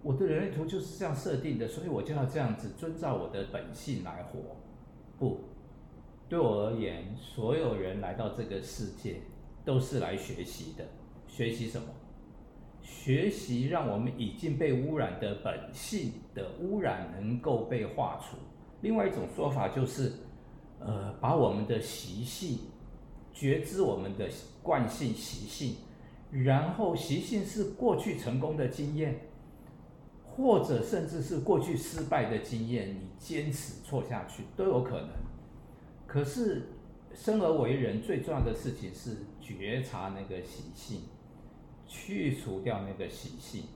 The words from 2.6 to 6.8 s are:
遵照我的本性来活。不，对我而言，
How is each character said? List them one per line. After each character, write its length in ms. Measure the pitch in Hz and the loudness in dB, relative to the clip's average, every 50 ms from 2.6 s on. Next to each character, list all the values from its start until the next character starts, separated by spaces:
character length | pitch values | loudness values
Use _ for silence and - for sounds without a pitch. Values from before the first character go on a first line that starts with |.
| - 104 - | -2 -8 -6
遵 180 | - 165 165 160 | -4 -4 -4 -4
照 200 | - 175 147 123 | -2 0 2 2
我 120 | 95 87 80 | 2 0 -2
的 180 | 104 98 95 - | -2 -4 -4 -2
本 220 | - 98 - - - | -4 -6 -6 -6 -10
性 300 | - - 147 131 98 90 | -8 -4 -2 -2 -2 -2
来 200 | - - - - | -4 -6 -8 -8
活。 160 | - - - - - - - - - - - - - - - - - - | -8 -8 -8 -8 -10 -12 -14 -14 -16 -16 -18 -18 -18 -18 -18 -18 -18 -4
不， 240 | - - 131 - - - - - - - - - - - - - - - - - - - | 0 2 2 2 0 -6 -10 -14 -14 -16 -16 -16 -16 -16 -16 -16 -16 -18 -18 -18 -18 -8
对 120 | - 170 175 | -2 2 4
我 280 | 151 117 104 104 104 | 6 6 6 6 4
而 60 | 110 117 | 2 2
言， 420 | 113 | 2